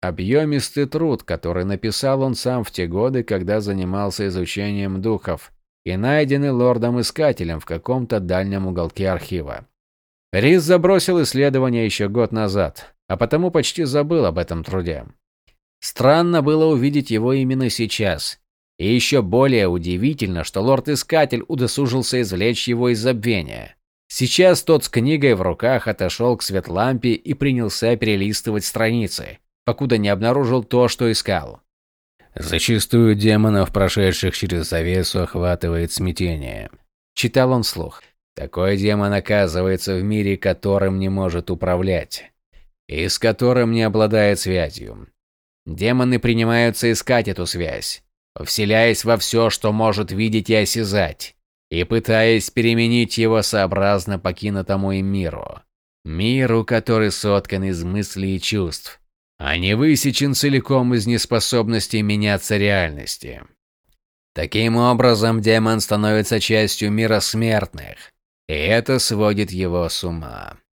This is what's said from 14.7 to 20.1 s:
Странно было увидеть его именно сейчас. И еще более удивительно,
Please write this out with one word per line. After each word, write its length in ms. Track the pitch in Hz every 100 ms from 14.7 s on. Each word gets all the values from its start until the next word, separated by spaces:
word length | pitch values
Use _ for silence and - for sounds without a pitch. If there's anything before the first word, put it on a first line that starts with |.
| 95 87 76 60 - _ _ _ _ _ _
Странно 600 | - - 131 156 170 170
было 240 | 143 156 160
увидеть 460 | 147 135 147 -
его 220 | 110 117
именно 360 | 135 131 131 127
сейчас. 680 | - 113 - 104 76 - - _ _ _ _
И 160 | 90
еще 300 | 123 117 143
более 440 | 98 110 135 123 95
удивительно, 760 | 87 85 90 123